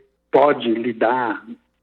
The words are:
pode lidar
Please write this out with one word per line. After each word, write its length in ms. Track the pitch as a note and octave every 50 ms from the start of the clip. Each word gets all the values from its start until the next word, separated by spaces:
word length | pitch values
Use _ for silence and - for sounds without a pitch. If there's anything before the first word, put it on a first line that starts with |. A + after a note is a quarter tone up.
| _ _ _ _ _ _
pode 420 | - C3+ C#3+ D3 C#3 B2+ A#2+ A#2 A2
lidar 720 | A#2 A#2 B2 A2+ A2 A#2 A2+ B2+ B2+ B2 A2+ G2+ - - A2+ A#2+ - _ _ _ _